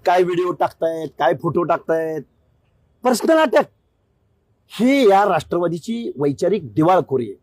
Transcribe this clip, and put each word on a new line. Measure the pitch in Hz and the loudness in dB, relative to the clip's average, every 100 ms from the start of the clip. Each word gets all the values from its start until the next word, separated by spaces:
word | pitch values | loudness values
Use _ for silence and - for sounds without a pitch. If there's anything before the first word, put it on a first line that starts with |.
| - | 2
काय | 180 | 2
व्हिडिओ | 180 175 180 | 2 0 -4
टाकतायत, | 160 170 - 165 165 156 _ | -2 -4 -2 -6 -4 -10 _
काय | 151 175 | -2 0
फोटो | 170 165 | -2 -2
टाकतायत, | 170 170 - 165 160 156 - _ _ _ _ _ _ _ | -2 -2 -2 -4 -2 -8 -10 _ _ _ _ _ _ _
पर्सनल | 247 247 - 320 | -2 0 2 2
अटॅक. | 311 311 - _ _ _ _ _ _ _ _ _ _ | 4 2 -2 _ _ _ _ _ _ _ _ _ _
ही | - 240 277 233 | -2 2 4 4
या | 196 208 | 4 4
राष्ट्रवादीची | 170 - 170 175 165 - 233 233 - | 0 -2 -4 -2 -4 -8 -8 -8 -4
वैचारिक | 143 139 175 202 143 | -2 0 -2 -2 -4
दिवाळखोरी | 104 156 185 147 131 117 | 0 2 2 0 -4 -6
आहे. | 98 | -12